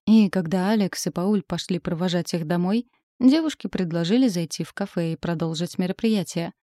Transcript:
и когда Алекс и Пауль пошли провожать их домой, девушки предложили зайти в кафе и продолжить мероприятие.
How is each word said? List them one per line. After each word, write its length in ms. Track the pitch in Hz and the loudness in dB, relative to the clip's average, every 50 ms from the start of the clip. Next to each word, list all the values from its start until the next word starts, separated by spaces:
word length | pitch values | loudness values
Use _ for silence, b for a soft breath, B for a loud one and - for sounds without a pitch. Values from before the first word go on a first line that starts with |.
| - | 2
и 240 | - 220 220 208 180 | 6 6 6 6 6
когда 400 | - 190 165 165 190 185 180 196 | 2 0 -2 0 0 0 0 2
Алекс 360 | 226 214 196 175 - - - | 2 2 0 0 -2 -4 -6
и 20 | 180 | -4
Пауль 340 | - 175 175 202 214 196 - | -4 -2 -2 0 0 0 -2
пошли 340 | - 175 170 - - 185 | -4 -8 -6 -4 -4 -4
провожать 560 | 170 - 175 175 160 180 185 170 175 165 - - | -4 -2 -4 -4 -2 -2 -2 0 -2 -2 -2 -4
их 140 | 170 165 | -4 -2
домой, 400 | 151 175 175 175 185 208 233 247 _ _ _ _ _ _ - | -2 0 0 0 0 0 -2 -2 _ _ _ _ _ _ 4
девушки 480 | 254 254 277 320 320 311 - - - | 4 4 6 4 2 -2 -4 -6 -8
предложили 640 | 196 - - 185 165 165 170 170 165 214 247 269 247 | -6 -4 -2 -2 -2 -2 -2 0 2 4 4 4 2
зайти 340 | 175 175 165 - - - 160 | 2 0 -4 -4 -6 -8 -8
в 80 | - | -8
кафе 400 | - - 202 - - 180 170 165 | -6 -8 -6 -4 -2 -2 -2 -2
и 60 | 165 | -4
продолжить 600 | - - 170 170 156 165 165 165 156 175 170 - | -4 -4 -4 -2 -2 -2 -4 -2 -4 -6 -6 -4
мероприятие. 760 | - 180 180 190 - - 226 220 202 165 - - 170 170 175 - _ _ | -4 -4 -4 -2 0 0 0 2 0 -2 -4 -4 -6 -6 -6 -10 _ _